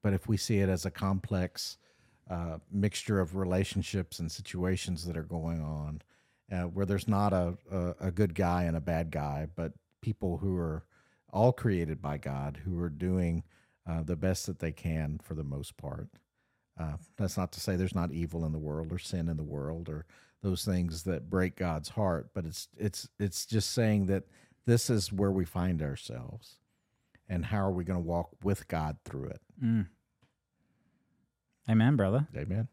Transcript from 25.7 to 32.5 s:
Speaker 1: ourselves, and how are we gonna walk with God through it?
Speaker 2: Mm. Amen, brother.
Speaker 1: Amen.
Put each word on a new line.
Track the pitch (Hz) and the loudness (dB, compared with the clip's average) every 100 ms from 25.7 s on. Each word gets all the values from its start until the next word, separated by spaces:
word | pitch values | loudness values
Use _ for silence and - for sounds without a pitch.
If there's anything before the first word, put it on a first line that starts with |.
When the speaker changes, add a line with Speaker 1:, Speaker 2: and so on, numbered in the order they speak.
| 85 | 0
Speaker 1:
ourselves, | 76 67 - 60 60 113 - - _ _ _ _ _ _ _ | -2 -6 -8 -10 -10 -14 -16 -20 _ _ _ _ _ _ _
and | 90 78 | -2 0
how | 107 | 2
are | 98 | 2
we | 90 | 0
gonna | 87 90 | 0 -2
walk | 82 85 85 - | 0 -2 -2 -4
with | 98 98 - | 0 0 0
God | 82 78 76 | -2 -2 -4
through | - 69 65 | -10 -8 -8
it? | - _ - | -10 _ -4
Speaker 2:
Mm. | 120 113 92 _ _ _ _ _ _ _ _ _ _ _ _ _ _ _ _ _ - | 2 2 0 _ _ _ _ _ _ _ _ _ _ _ _ _ _ _ _ _ 2
Amen, | 113 113 143 | 6 6 6
brother. | 98 117 151 - | 4 4 0 -4
Speaker 1:
Amen. | 71 | -4